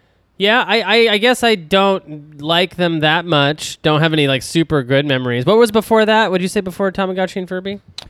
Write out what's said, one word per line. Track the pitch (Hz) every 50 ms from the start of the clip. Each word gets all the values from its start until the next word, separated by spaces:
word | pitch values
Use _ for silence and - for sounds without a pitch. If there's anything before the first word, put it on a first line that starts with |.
| _ _ _ _ _ _ _ -
yeah, | 190 208 226 254 196
I, | 175 202 233
I, | 196 185 214 233 233 226
I | 208 208
guess | 208 247 247 - 240
I | 233 220
don't | 185 160 151 190 190 196 196 190 185 - 151 151 147 147 151 151 143
like | 143 156 165 175 190 180 -
them | 175 180 170 165 156
that | 147 151 160 175 170
much. | 175 156 147 143 143 151 - - - - -
Don't | - 160 151 147
have | 160 165
any, | 156 156 143
like, | 139 135 127
super | - - - 165 160 - 156 143
good | 123 120 139 135 147
memories. | 147 135 127 127 123 120 123 123
What | 165 208
was | 226 240 226
before | 208 220 - - 226 220 214
that? | 208 220 220 220 180
What'd | 185 180
you | 180 185
say | - 214
before | 185 185 175 - 196 190
Tamagotchi | 180 - 196 185 185 190 185 175 -
and | 196 185 175
Furby? | 185 185 185 196 208 196 - - - - - -